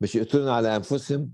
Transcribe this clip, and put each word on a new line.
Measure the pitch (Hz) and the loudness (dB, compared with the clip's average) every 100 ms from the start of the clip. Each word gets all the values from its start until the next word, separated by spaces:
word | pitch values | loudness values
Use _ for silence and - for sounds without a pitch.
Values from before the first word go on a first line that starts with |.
مش | 104 113 | -2 0
يؤثرون | 110 143 135 | 2 2 2
على | 117 113 107 | 2 2 0
أنفسهم، | 90 139 - 143 139 | -2 -4 -2 -4 -4